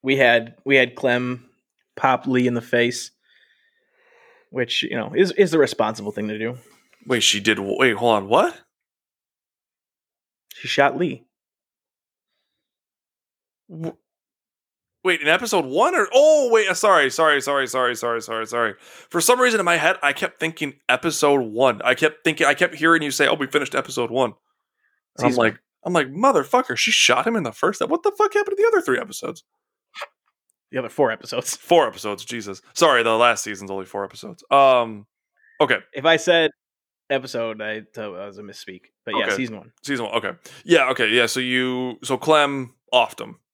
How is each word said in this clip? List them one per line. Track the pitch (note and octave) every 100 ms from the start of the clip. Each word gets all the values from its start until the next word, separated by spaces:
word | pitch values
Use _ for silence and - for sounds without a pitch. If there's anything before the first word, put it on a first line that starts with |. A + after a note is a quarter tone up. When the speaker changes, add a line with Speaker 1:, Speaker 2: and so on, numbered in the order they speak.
Speaker 1:
we | C3 C3+
had, | B2 A#2+ A2+ _
we | C3+
had | C#3 B2
Clem | B2 C3 B2 B2 B2 _ _ _ _ _
pop | - C3+ B2+
Lee | C3+ B2+ B2
in |
the | A#2+
face, | - A#2+ A#2+ A#2+ - _ _ _ _ _ _ _ _ _ _ _ _ _ _
which, | C3+ A#2+ -
you | -
know, | B2+ A2
is, | C3+ F#3
is | - F#3
the | D#3+
responsible | C#3 - A2 A2 G#2
thing | G#2 G#2+
to | G#2+
do. | A2+ B2 _ _ _ _
Speaker 2:
Wait, | - A#2+
she | - G#2
did | G#2 G#2
w-, | G2 -
wait, | C3
hold | G#2 A#2
on, | G#2+ G2
what? | C3 F4+ - _ _ _ _ _ _ _ _ _ _ _ _ _ _ _ _ _ _ _
Speaker 1:
She | - C3
shot | - C#3 C3+
Lee. | F3 B2+ _ _ _ _ _ _ _ _ _ _ _ _ _ _ _ _ _ _ _ _ _ _ _ _ _
Speaker 2:
W-, | D#3+ E3 - _ _ _ _ _ _ _ _ _ _
wait, | F#3 D#3+
in | D3
episode | F3 A#3 G3
one | C3+ D3 D4
or, | F4+ -
oh, | B3+ D4+ D#4 B3+
wait, | A3+ G3
uh, |
sorry, | F3+ G#3+ F3 C#3
sorry, | C#3+ D#3+ C#3+
sorry, | C#3 C#3+ B2+
sorry, | C3 B2
sorry, | A#2 A#2+ A#2
sorry, | A2+ A2+ A2
sorry. | A#2+ A2+ - - - -
For | E3+
some | D#3+ B3
reason | B3 A3
in |
my | F3 E3+
head, | D#3 F#3
I | C#3+
kept | C#3 F#3 _
thinking | D#3+ E3 D3 - -
episode | B2+ E3+ D3 D3 C#3
one. | A#2 G#2+ C3 G#2
I | B2
kept | B2+ D#3 -
thinking, | E3 D#3 C#3+
I |
kept | C#3+ F3
hearing | D3+ D#3+ E3
you | D3
say, | B2+ C#3
"Oh, |
we | D#3 C3+
finished | D3+ C3+
episode | C3+ C3+ C3 A#2
one." | B2 A#2+ - _ _ _ _ _ _ _ -
And |
I'm | B2
Speaker 1:
Season | B2
Speaker 2:
like, | A2
Speaker 1:
one. | A2 _ _
Speaker 2:
I'm | -
like, | E3+ C3
"Motherfucker, | D3+ C4+ F#3+ C3 B3 - A#2+
she | -
shot | - - B2 A2+
him |
in | A#2
the | C3
first | - - -
ep-, | -
what | E4+
the | G#4 G4+
fuck | G#4
happened | G#4 G4+ G4
to |
the | A4+
other | G#4+
three | E4 B2
episodes?" | - - - - _ _ _ _ _ - - _ _ _ _ _ _
Speaker 1:
The | B2+
other | A#2
four | - B2+
episodes. | A2 - B2 - -
Speaker 2:
Four | - F3 B2
episodes, | G2+ G#2+ G2
Jesus. | - A#2+ G2+ F#2+ _
Sorry, | - E3 B2+
the | A2+ A2
last | A#2+ A2
season's | G#2+ F#2+ G2
only | G2
four | F#2 G2+
episodes. | G2 - - - _
Um, | C#3 C3+ B2+ A2+ G#2+ G#2+ _ _ _ _ _
okay. | C#3+ A2 _
Speaker 1:
If | C#3
I | D3+
said | D#3+ F3+ E3+ D#3 _ _ _ _ _ _
episode, | C3+ B2+ A#2+ A2+ A2
I, | G#2+ G#2+ G#2+
that | A2+ G#2+
was | F2+ G2+ G2
a |
misspeak. | G#2 G2 - F#2 _ _
But | - -
yeah, |
Speaker 2:
Okay. | G2
Speaker 1:
season | G2+ B2 G#2
one. | - _
Speaker 2:
Season | - C3+
one, | A2
okay. | A2+ G#2 - - -
Yeah, | - E3 C3
okay, | C3 A2
yeah, | A#2+ A#2
so | C3
you, | B2+ B2+ B2+ B2+ B2+ A2
so | B2+ B2+
Clem | D3+ D3+ C#3+ C#3 B2 _ _
offed | B2 A2+ -
him. | A2 A2 _